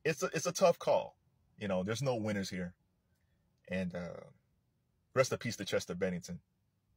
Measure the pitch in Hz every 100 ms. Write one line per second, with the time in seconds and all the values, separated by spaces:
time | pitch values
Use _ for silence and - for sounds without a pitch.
0 | 156 160 185 160 175 - 185 - - 110
1 | - - _ _ _ - 104 92 95 113
2 | 135 120 107 104 95 92 90 - _ _
3 | _ _ _ _ _ _ - 92 92 87
4 | 87 - - - _ _ _ _ _ _
5 | _ 127 131 117 117 - 98 101 - 87
6 | 92 87 - 87 _ _ _ _ _